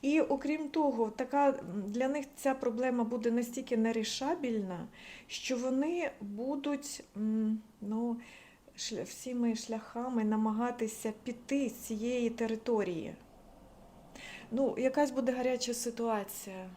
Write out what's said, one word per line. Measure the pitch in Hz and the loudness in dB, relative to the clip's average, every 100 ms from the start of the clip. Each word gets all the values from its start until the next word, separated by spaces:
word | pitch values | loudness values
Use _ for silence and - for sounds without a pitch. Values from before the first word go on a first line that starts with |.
І | 269 311 | 6 4
окрім | - 277 277 311 294 | 4 2 2 -2 0
того, | 320 294 233 220 | 2 4 4 0
така, | 220 262 285 277 | 0 0 4 4
м, | 277 170 196 196 | 4 -4 -6 -4
для | 214 262 | 0 0
них | 294 277 - | 0 -4 -2
ця | 269 | 0
проблема | 269 254 226 262 247 | 2 0 0 0 2
буде | 226 240 233 | 0 0 2
настільки | 233 240 262 254 226 | 2 0 -6 -2 2
нерішабельна, | 226 226 220 - 269 330 269 220 190 175 - - - - - | 2 2 -2 -2 0 0 0 -2 -2 -6 -8 -14 -18 -18 -12
що | - - 254 | -8 -2 0
вони | 254 262 294 349 320 - | 2 2 2 2 0 -4
будуть, | 202 202 254 285 285 285 - - - 202 | -8 -4 -2 -2 0 -2 -4 -12 -10 -2
м, | 220 220 220 220 - - | 0 2 2 0 -4 -10
ну, | 202 220 240 233 - - - - - - | -4 -2 0 -2 -6 -20 -20 -20 -20 -10
шля-, | - 220 | -6 -6
всіми | - - 254 247 233 220 | -6 -8 -6 0 2 2
шляхами | - 226 - 233 247 240 | -2 -6 -6 -6 -2 2
намагатися | 214 220 214 214 240 240 220 - 226 214 | 2 4 2 2 0 0 -4 -2 -6 -6
піти | - 240 - 277 262 | -8 -10 0 0 0
з | |
цієї | - - 226 233 247 233 | -4 -6 -4 0 2 2
території. | 233 226 220 233 226 185 170 - - - - - - - - - - - - - - - | 2 -2 0 2 2 2 -2 -4 -10 -16 -20 -20 -20 -20 -20 -20 -20 -20 -16 -14 -14 -6
Ну, | 233 269 - | 2 2 4
якась | 262 269 294 | 2 4 2
буде | 262 247 | 4 0
гаряча | 254 254 247 240 | 2 2 2 0
ситуація. | 233 240 233 233 214 202 - - 190 185 | -2 -4 -2 0 0 -2 -10 -10 -12 -12